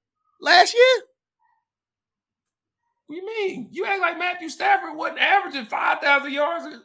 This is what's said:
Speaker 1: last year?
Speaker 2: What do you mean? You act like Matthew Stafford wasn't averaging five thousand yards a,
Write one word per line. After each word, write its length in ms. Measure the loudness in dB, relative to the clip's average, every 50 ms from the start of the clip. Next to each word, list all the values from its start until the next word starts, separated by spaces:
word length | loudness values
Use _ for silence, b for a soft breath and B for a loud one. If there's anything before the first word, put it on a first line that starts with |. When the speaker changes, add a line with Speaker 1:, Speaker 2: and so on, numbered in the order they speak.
| _ _ _ _ _ _ _ _
Speaker 1:
last 340 | 0 4 6 6 6 6 6
year? 280 | 6 6 6 6 2 0 _ _ _ _ _ _ _ _ _ _ _ _ _ _ _ _ _ _ _ _ _ _ _ _ _ _ _ _ _ _ _ _ _ _ _ _ _ _ _ _
Speaker 2:
What 100 | -16 -14
do 40 | -12
you 60 | -12
mean? 420 | -8 -6 -4 -4 -6 -6 -8 -14 -12
You 140 | -8 -8 -4
act 160 | -4 -2 -2
like 180 | -2 -2 -2 -2
Matthew 300 | -6 -6 -6 -6 -10 -12
Stafford 480 | -8 -4 0 2 2 0 0 -6 -10
wasn't 240 | -8 -8 -8 -2 0
averaging 460 | 2 2 2 2 2 -2 -8 -10 -8
five 340 | -6 -6 -2 0 0 -2 0
thousand 320 | 2 2 2 2 2 -2
yards 320 | -2 -2 -2 -2 -2 -6 -8
a, 160 | -12 -16 -18